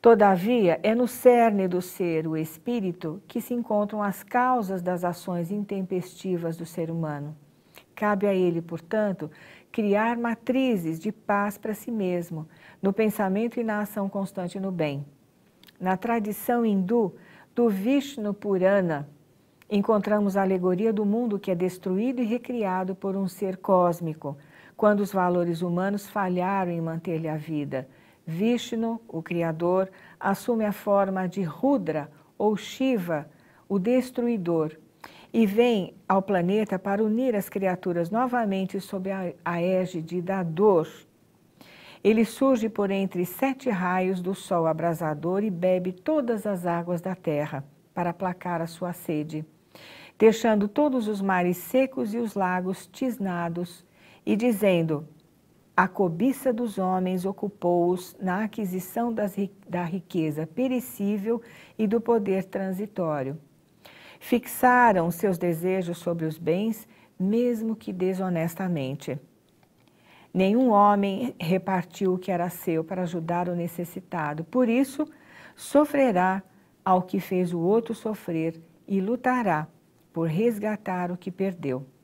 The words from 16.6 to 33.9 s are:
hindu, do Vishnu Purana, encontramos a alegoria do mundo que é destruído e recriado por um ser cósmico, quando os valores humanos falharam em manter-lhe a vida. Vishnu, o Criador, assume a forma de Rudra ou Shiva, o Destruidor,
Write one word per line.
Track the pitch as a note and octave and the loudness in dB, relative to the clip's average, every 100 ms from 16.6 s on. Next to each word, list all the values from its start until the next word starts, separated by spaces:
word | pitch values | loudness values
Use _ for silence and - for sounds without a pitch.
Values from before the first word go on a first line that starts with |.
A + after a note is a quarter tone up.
| A3+ | 2
hindu, | G3 F3+ A#3 G3+ - - - - - | 2 2 2 0 -4 -20 -20 -10 2
do | A#3 | 2
Vishnu | G3 G#3 C#4 C4+ - G#3 | 2 2 2 0 -6 -6
Purana, | G3+ G#3 F#3+ F#3 G3+ F3+ D3 C#3+ - _ _ _ _ _ | -4 -2 2 4 4 2 -2 -6 -16 _ _ _ _ _
encontramos | G#3 G3+ G#3+ G3+ G#3+ G3+ G3 | 0 2 2 2 2 2 2
a | |
alegoria | F#3+ F#3+ F3+ F3+ A3+ | 2 2 2 2 0
do | G#3+ G#3 | 2 0
mundo | A3 A#3+ G3+ | 0 0 -2
que | G3 | -2
é | F3 | 0
destruído | F#3 F#3 G3 F#3 A#3+ B3 | -2 -2 -4 -2 0 -2
e | A#3 | -2
recriado | A#3+ A#3+ B3 G3+ F#3 F#3+ | -2 -4 -4 -2 -2 -4
por | F#3+ G3 F#3+ | -4 -4 -2
um | F#3+ | -4
ser | - G3 F#3 | -4 -6 -4
cósmico, | - F#3 F3 E3+ E3 D#3 C#3+ C#3 - - - - | 2 4 4 2 -4 -6 -10 -12 -16 -20 -20 2
quando | G#3+ G#3 | 2 4
os | G3 | 0
valores | G3 F3+ F3+ F3 E3 | 0 2 2 0 -2
humanos | F3+ F3 G3 G3+ G3+ | -2 0 -2 -4 -6
falharam | G#3 F#3+ F3+ F3+ G3 F3+ | -4 -2 0 0 -2 -2
em | E3+ | -2
manter-lhe | E3 E3 E3 D#3+ D#3+ | -4 -6 -4 -4 -4
a | D3+ | -6
vida. | D3+ D#3 C#3+ C3+ B2+ - - _ - | -4 -6 -4 -6 -8 -18 -20 _ -10
Vishnu, | D#3+ G#3+ A#3+ - A3+ A3+ A3+ - | -2 0 0 -2 -4 -4 -6 -8
o | E3 | -10
Criador, | D#3+ E3+ E3 D#3+ E3+ F#3 F#3+ - - - | -4 -2 -2 0 0 2 0 -6 -20 -6
assume | - G3 - A#3 G#3+ | -4 -2 -2 0 0
a | |
forma | G3 - G3+ G3 F#3+ F#3 | -2 0 2 2 0 -4
de | F#3+ | -4
Rudra | F3 - C4+ C#4 E3 D3+ C#3 - _ _ | -6 0 2 2 0 -4 -6 -14 _ _
ou | G#3 G#3 | 0 0
Shiva, | - - C4 A#3+ E3+ D#3 D3+ - _ _ _ | -6 -2 0 0 0 -4 -4 -18 _ _ _
o | G3 | -2
Destruidor, | F#3 | 2